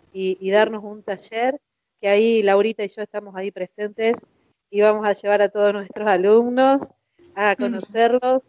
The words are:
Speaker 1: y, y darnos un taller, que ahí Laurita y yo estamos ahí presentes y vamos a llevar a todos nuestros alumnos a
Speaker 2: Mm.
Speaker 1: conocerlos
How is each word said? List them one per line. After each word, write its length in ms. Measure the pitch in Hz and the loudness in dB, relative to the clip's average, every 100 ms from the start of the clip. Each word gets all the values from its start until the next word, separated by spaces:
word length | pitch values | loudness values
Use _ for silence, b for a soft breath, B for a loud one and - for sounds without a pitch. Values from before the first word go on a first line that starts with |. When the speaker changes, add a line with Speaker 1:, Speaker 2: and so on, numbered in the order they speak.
| _ | _
Speaker 1:
y, 260 | 190 190 190 | -8 -6 -4
y 100 | 190 | 0
darnos 320 | 208 214 220 | 2 2 -2
un 180 | 208 214 | -12 -14
taller, 600 | 208 190 - 226 254 285 _ _ _ _ | -10 -10 -10 -4 -4 -4 _ _ _ _
que 80 | 202 | 0
ahí 340 | 202 226 226 | 2 4 2
Laurita 400 | 202 196 220 214 | 2 2 2 -2
y 60 | 202 | -8
yo 120 | 214 | -10
estamos 360 | 208 208 208 190 | -12 -12 -12 -12
ahí 140 | 196 | -10
presentes 680 | 190 180 - 208 208 226 240 - _ _ _ _ | -10 -12 -10 -10 -4 -2 -2 -6 _ _ _ _
y 120 | 202 | 2
vamos 260 | 214 214 214 | 2 2 0
a 60 | |
llevar 280 | 196 202 208 | -2 0 2
a 60 | 202 | 0
todos 240 | 208 208 | 2 0
nuestros 320 | 202 196 - 214 | 0 -8 -6 -2
alumnos 720 | 185 190 226 240 247 262 277 269 _ _ _ _ - | 2 4 4 4 2 2 2 -2 _ _ _ _ -4
a 180 | 208 | -2
Speaker 2:
Mm. 80 | 196 | 0
Speaker 1:
conocerlos 840 | 247 226 185 220 233 247 247 262 | -2 -6 -6 0 2 2 0 -2